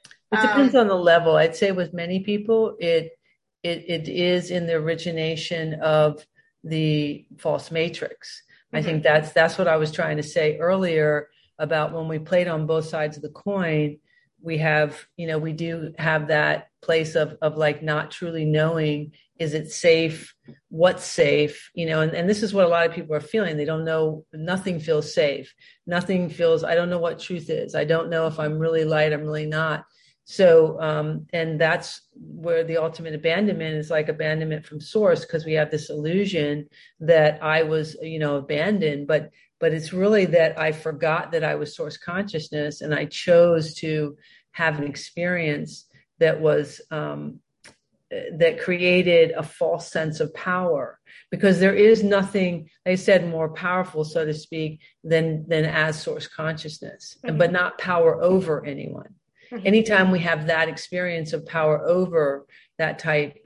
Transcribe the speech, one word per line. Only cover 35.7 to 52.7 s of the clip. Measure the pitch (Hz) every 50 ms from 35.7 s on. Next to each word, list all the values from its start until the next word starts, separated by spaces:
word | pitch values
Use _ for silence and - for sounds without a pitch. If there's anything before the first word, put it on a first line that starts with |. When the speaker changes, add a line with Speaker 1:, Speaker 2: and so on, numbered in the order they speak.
Speaker 1:
this | 156 147 151 -
illusion | 151 151 147 160 175 196 202 190 190 160 147 147 147 151 147 - _ - - _ _ -
that | 160 156 165 156 151 151 151 - 160
I | 156 156 160 160
was, | 156 160 156 151 156 - -
you | 165 160 160 156
know, | 151 147 143
abandoned, | 139 139 - 151 147 165 202 214 185 160 151 143 143 143
but, | 147 156 147 151 - _ _ _ _ _ -
but | 165 160 156
it's | 160 156 156 185
really | 185 190 208 220 208 185
that | 160 165 170 160 156 160 160
I | 156 160
forgot | 151 156 - 160 151 151 165 156 160 170 - -
that | 170 156 156
I | 151 147
was | 147 151 147 -
source | - 160 151 151
consciousness, | - - 175 175 190 208 202 - 156 156 - 151 151 147 151 147 -
and | - 151 147
I | 147 151
chose | 147 - - - 180 175 170 175 175 170 160 156 160 -
to | - - 156 156 151 151 143 147 - _ _ _ _ _ _ -
have | - 165 160 151 147
an | 147
experience | 143 135 - - - - 170 175 180 180 175 165 151 147 156 156 151 - - - _ _ _ _ _ _
that | - 165 156 156 156
was, | 156 151 147 151 143 139 - - - -
um, | 160 151 151 147 147 147 147 147 - - _ _ _ _ - - - _ _ _ _ _ _ -
that | - - - - 170 156 170 160 160 -
created | - 185 180 175 180 180 175 180 175 175 170 165 160 156
a | 160 156 156
false | - - - 170 160 170 165 - -
sense | - 165 160 156 151 -
of | 156 151 -
power, | - - 185 180 185 185 175 151 139 123 - - _ _ _ - - - -
because | 190 190 208 196 185 170
there | 190 196 196
is | 208 208 220 226 - 202
nothing, | 202 202 196 190 - - 196 185 180 175 160 156 -